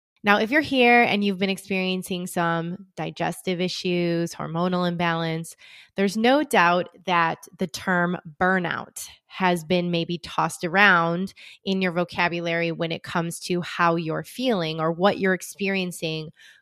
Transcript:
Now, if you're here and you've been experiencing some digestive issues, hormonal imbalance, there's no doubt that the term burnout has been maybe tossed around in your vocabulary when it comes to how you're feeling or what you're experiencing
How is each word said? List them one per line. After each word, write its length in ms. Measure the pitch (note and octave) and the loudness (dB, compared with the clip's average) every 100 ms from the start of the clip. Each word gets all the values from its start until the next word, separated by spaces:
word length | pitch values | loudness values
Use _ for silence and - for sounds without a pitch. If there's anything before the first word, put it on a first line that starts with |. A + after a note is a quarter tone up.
| _ _ | _ _
Now, 140 | G3+ G3+ | 2 4
if 140 | G#3+ | 4
you're 80 | D4+ | 2
here 420 | D4 C4+ A#3+ A#3+ | 2 4 6 6
and 220 | A#3 G#3 | 4 2
you've 160 | G3+ F#3 | 0 0
been 100 | G3 | -2
experiencing 800 | F#3+ - F#3+ F#3 F#3 - F3+ F3+ | -2 -4 -2 -2 -4 -4 -8 -6
some 580 | F3+ E3+ E3 E3+ F#3 G3 | -2 0 0 -4 -8 -12
digestive 680 | - D#3+ D#3 E3 - - F3 | -10 -8 -4 -4 -4 -4 -2
issues, 720 | F3+ - F#3 F3 F3 E3+ E3+ | -4 -4 -2 0 0 0 -2
hormonal 540 | - D3 E3 F3+ F3+ F3 | -6 -6 -2 0 0 -2
imbalance, 720 | F3 E3+ E3 E3 D#3+ E3 - - - - - | 0 -2 0 -2 -4 -8 -16 -20 -20 -10 -2
there's 200 | G3 G#3+ | 0 2
no 280 | A#3 C#4+ | 4 4
doubt 460 | C#4+ G#3 E3+ F3+ F3 - F#3 | 4 4 6 4 0 -8 -2
that 320 | F3 E3 - - - | 0 2 -2 -10 -8
the 80 | F#3 | -6
term 500 | - - F3+ F3 F3+ E3 - | -6 -2 2 2 -2 -8 -2
burnout 640 | F#3 F#3 E3+ - - - - - _ | 2 2 0 -6 -8 -14 -16 -18 _
has 380 | - F#3 F3+ | -2 2 2
been 260 | D#3 F3+ F3 | 0 0 0
maybe 280 | E3+ E3 F3 | 0 -2 -6
tossed 440 | - - D#3+ - | -6 -2 -2 -2
around 720 | E3+ F#3+ G3+ F3 E3+ F3 G3 - - - | -2 4 6 6 4 0 -4 -10 -20 -10
in 180 | G3 F#3+ | -4 -2
your 80 | F#3 | 0
vocabulary 800 | E3+ F3 - F3 F3 E3+ E3+ E3+ | 0 -2 0 -2 0 -2 -2 -2
when 220 | D#3+ E3 | -2 -4
it 100 | D#3+ | -6
comes 380 | - F3 E3+ - | -6 -4 -4 -6
to 220 | - F3 | -4 -4
how 340 | D#3+ - E3+ E3+ | -4 0 2 2
you're 260 | D#3+ D#3 | -2 -6
feeling 560 | D#3+ - B3+ G3+ D#3+ D#3+ | -8 -4 -2 0 -2 -2
or 140 | D#3+ | -2
what 260 | E3+ G3 - | 2 2 2
you're 160 | F#3+ | 0
experiencing 960 | F#3 - - G3 G3 F3+ - E3 D#3 D#3 - - - | 0 -4 -6 -4 -2 -4 -6 -6 -6 -10 -16 -20 -20